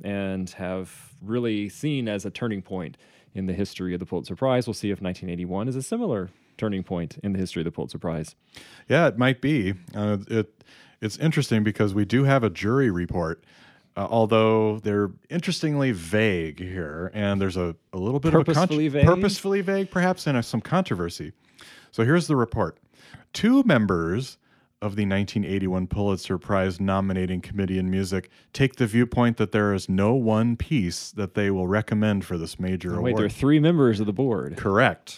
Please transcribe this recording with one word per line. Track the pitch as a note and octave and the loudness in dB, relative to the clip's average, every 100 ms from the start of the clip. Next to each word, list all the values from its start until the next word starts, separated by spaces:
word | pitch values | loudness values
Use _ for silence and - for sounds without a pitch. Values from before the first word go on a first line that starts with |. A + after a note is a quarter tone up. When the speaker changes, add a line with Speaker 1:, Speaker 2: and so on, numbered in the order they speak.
Speaker 1:
and | G2+ G2+ G2 F#2+ F2+ | -8 -6 -4 -6 -8
have | - F#2 F#2 F#2 - - - | -8 -8 -8 -10 -16 -20 -16
really | G2 A#2+ A#2+ G#2+ G#2 | -6 -4 -2 -2 -6
seen | - D3+ C#3+ A2+ | -6 -4 -4 -4
as | G#2 | -4
a | G2 | -6
turning | - A#2+ G2+ | -6 -4 -4
point | - F#2 D2+ - _ _ _ | -6 -8 -8 -12 _ _ _
in | G2 F#2+ | -8 -4
the | |
history | F#2 G2 - F#2 | -2 -4 -6 -6
of | F2 | -6
the | F2+ | -6
Pulitzer | F2+ - F2+ | -8 -8 -4
Prize. | C3 B2+ A#2+ | 0 0 0
We'll | |
see | G#2+ G#2 | -4 -4
if | F#2+ | -4
nineteen | F#2 F#2 F#2 | -6 -6 -8
eighty-one | F2 F2 F#2 A#2+ | -8 -6 -4 -4
is | C3 | -6
a | |
similar | C3 A3+ A3+ A2 F2+ - _ - | -6 -4 -2 -4 -6 -12 _ -6
turning | A2 F#2+ | -4 -4
point | F2 F2+ E2+ - | -4 -6 -6 -6
in | G2+ | -4
the | F#2+ | -2
history | F#2 F2+ | -4 -4
of | |
the | E2 | -6
Pulitzer | E2 B1+ D#2 | -6 -8 -8
Prize. | F2 D#2+ D#2 - _ - - - - | -6 -6 -8 -14 _ -20 -20 -14 0
Speaker 2:
Yeah, | C#3 D#3+ | 2 4
it | G2+ | 4
might | B2+ B2 | 2 2
be. | C3 D3+ F#2+ F#2 - | 0 0 0 -4 -8
Uh, | G#2 G#2 G2+ G#2 | -4 -2 -2 -2
it, | A2+ G#2+ _ _ - - _ | -2 -2 _ _ -20 -20 _
it's | A2 - | -8 -2
interesting | D#3 D3+ C#3 A2+ | 0 0 2 2
because | G#2+ G2+ G#2 | 2 2 2
we | G2 G2+ | 2 2
do | B2 | 2
have | C#3 C3+ | 4 4
a | A2+ | 2
jury | E2+ G2 C3 C3 | 0 0 2 2
report, | F2 F2 F#2 D#2+ E2 _ - - _ _ | 0 -2 -2 -2 -6 _ -20 -20 _ _
uh, | - G2 | -8 0
although | A#2 A2 A2+ A2 A2 G#2+ G#2+ | 2 4 4 4 4 2 0
they're | G#2+ G2+ G2+ - - | 0 0 0 -4 -8
interestingly | E3 - E3+ D#3+ C#3+ C3+ | -6 -4 -2 -2 0 0
vague | G2 E2 G#2+ A2 F2+ D#2+ C#2+ | -2 -2 2 2 2 -2 -8
here, | F#2 F#2 D#2 D2+ F2+ | -8 -8 -8 -8 -8
and | G#2+ G2+ G2 | -2 0 0
there's | G2 F2+ | 0 0
a, | F2 E2 _ | -2 -4 _
a | F#2 | -6
little | G2 C#3 | -2 0
bit | D#3+ | 4
Speaker 1:
Purposefully | D#3 D#3 D3+ F#3 D3+ D#3 | 4 4 2 2 2 0
Speaker 2:
of | |
a | C#3+ | 6
con- | D3 | 6
Speaker 1:
vague? | F3+ | 6
Speaker 2:
purposefully | G3+ G3 G3 G3 | 2 0 0 0
vague, | F#3 G3 F#3+ | 0 -2 -2
perhaps, | F#3 F3+ F#3 - | 2 2 2 0
and, | C3 | 0
uh, | |
some | A2+ A2+ | 0 -4
controversy. | - E3+ - F#2+ F2 - D2+ - _ - - - - | 0 0 0 -2 -4 -6 -12 -16 _ -20 -20 -20 -8
So | - | 0
here's | A#2 E3+ D#3+ | 4 4 4
the | C#3 | 2
report. | A2+ A#2 E2+ - _ _ - - _ | 2 0 -2 -4 _ _ -20 -20 _
Two | - G#3+ C4+ | 0 4 6
members | B3 C3 G2+ F2+ E2 G2+ C3 - _ _ _ _ | 6 4 4 2 2 -2 -4 -12 _ _ _ _
of | G#2 G2+ | -6 -2
the | |
nineteen | G2+ G2 G2+ G#2+ | 0 0 -2 -2
eighty-one | G2+ G2 F#2+ F#2 F#2 | -2 -2 -2 -2 -2
Pulitzer | - G2+ F#2 - F#2 | -2 0 -2 -2 -6
Prize | - G2 F#2+ F2 | -2 0 0 0
nominating | G2 G2 G2 F#2 F#2 F2+ | 0 0 0 -2 -2 -4
committee | - G#2 G2 F#2+ | -6 -4 -2 0
in | F#2 | 0
music | F#2+ F#2+ F#2+ - _ _ | 0 -2 -4 -6 _ _
take | - C3+ - | 0 0 2
the | A#2 | 0
viewpoint | A2+ A#2+ - A#2+ A2+ | 2 2 2 2 2
that | G#2 | 0
there | G#2+ G#2 | 2 2
is | G2 - | 0 0
no | F#2+ G2+ | 2 2
one | C3 A2+ A2 A#2 A#2 | 2 2 2 2 -2
piece | - D3+ F2+ - - | -2 0 0 -4 -8
that | - G2 | -8 -4
they | - G2 | 0 0
will | G2 F2+ | 0 0
recommend | G#2 G#2+ G#2+ G#2+ G2+ | 0 0 0 2 0
for | F2+ F2 | -2 -6
this | D#2+ - | -6 -6
major | F#2 F#2 F2+ E2+ | -4 -4 -4 -2
Speaker 1:
Oh, | |
wait, | B2 | 0
Speaker 2:
award. | A2 | 2
Speaker 1:
there | G#2 | 0
are | |
three | - C3+ D3+ | 0 2 4
members | D#3 E3+ B2+ G#2 | 4 4 4 2
of | G#2 | 0
the | |
board. | G2 C3+ G2+ - E2 | 0 0 0 -4 -4
Speaker 2:
Correct. | G#2 G2 B2 F#2 - | 2 4 4 0 -10